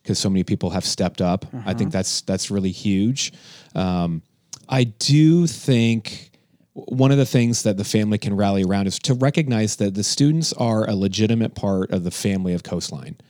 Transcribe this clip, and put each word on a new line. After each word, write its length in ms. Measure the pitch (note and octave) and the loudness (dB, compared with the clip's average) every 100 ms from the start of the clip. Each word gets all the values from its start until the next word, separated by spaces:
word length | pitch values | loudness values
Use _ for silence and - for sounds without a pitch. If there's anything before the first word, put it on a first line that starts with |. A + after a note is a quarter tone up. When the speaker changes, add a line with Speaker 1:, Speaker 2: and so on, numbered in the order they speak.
Speaker 1:
'cause 140 | - G2 | -6 -2
so 120 | G#2 | 0
many 140 | F#2+ | 0
people 260 | F2 G#2 F2+ | 0 -2 -2
have 140 | F2+ | -2
stepped 360 | - - F2+ - | -4 -2 -4 0
up. 260 | F2+ F#2 - B2+ G2 | 0 0 -4 -8 -6
I 60 | |
think 140 | G#2 G2 | -2 -2
Speaker 2:
Uh-huh. 20 | |
Speaker 1:
that's, 300 | F#2+ F#2+ - | -2 -4 -6
that's 280 | - F#2+ - | -4 -4 -2
really 200 | G2+ F#2 | -2 -2
huge. 640 | F#2 G#2 F#2+ G#2+ C3+ - - - - - | -4 -2 0 0 -2 -6 -10 -20 -20 -10
Um, 480 | - F#2 F2+ E2+ E2 - _ _ - - | -4 -2 0 -2 -4 -10 _ _ -20 -4
I 160 | C3 | 0
do 640 | A#2+ - - D3 D#3 E3+ E3+ | 0 -2 2 6 6 6 2
think 840 | - - A#2+ A2+ A2+ - - - _ _ _ _ - | -2 0 2 4 0 -4 -16 -20 _ _ _ _ -18
w-, 200 | - B2+ | -8 2
one 140 | C3+ | 4
of 80 | C#3 | 4
the 80 | C3 | 4
things 360 | C3 A#2 A#2 | 4 2 2
that 120 | A2 G2 | 0 -2
the 80 | |
family 340 | A2 A2 G#2+ G#2 | 0 0 2 0
can 160 | G#2 G2+ | 0 0
rally 260 | G2+ G2 | 0 2
around 240 | F#2 G2 G2 | 0 0 -2
is 120 | - | -4
to 140 | - | -2
recognize 600 | B2 C3+ D#3 C#3+ A2+ G#2+ - | 0 2 0 0 0 0 0
that 180 | G2+ | -2
the 100 | G2 | -2
students 480 | G#2 - C#3+ D#3+ D#3+ | -4 2 2 2 -2
are 340 | - A#2+ A2 G#2+ | -2 0 0 0
a 60 | |
legitimate 600 | G2+ G2 F#2+ A2 A2+ A2+ - | 0 0 0 2 2 0 -2
part 340 | G2+ F#2+ F#2 | -2 -2 0
of 140 | F#2+ | -2
the 60 | F2 | -4
family 400 | - G2+ G2 F#2 | -4 -2 -2 -2
of 80 | F2 | -4
Coastline. 540 | - F2 - D#2 C#2 D#2+ | -4 -6 -6 -12 -14 -18